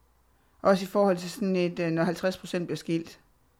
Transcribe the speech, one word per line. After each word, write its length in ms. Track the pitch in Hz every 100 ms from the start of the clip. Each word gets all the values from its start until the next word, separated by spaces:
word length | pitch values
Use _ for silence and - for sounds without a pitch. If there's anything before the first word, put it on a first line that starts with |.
| _ _ _ _ _ _
Også 220 | - 196
i 20 | 190
forhold 300 | 208 202 175
til 140 | 175
sådan 260 | - 190 185
et, 220 | 175 175
øh, 120 | 170
når 120 | 165
halvtreds 340 | 170 170 185 185
procent 300 | - 185 170
bliver 100 | 156
skilt, 440 | - 165 165 - _ _ _ _